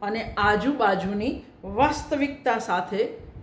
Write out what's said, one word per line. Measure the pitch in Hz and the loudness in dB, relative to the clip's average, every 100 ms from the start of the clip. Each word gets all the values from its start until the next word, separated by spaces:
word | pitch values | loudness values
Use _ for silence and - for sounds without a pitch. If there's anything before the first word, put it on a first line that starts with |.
અને | 202 226 220 - | -4 -4 -4 0
આજુબાજુની | 208 208 247 269 208 185 190 208 247 - - - | 4 4 2 2 2 2 0 -2 -2 -4 -8 -16
વાસ્તવિકતા | 190 202 294 294 - 285 277 - 262 226 | -6 2 2 2 -2 0 0 0 0 0
સાથે | 214 170 180 202 233 - - - | 0 -2 0 -2 -2 -4 -14 -18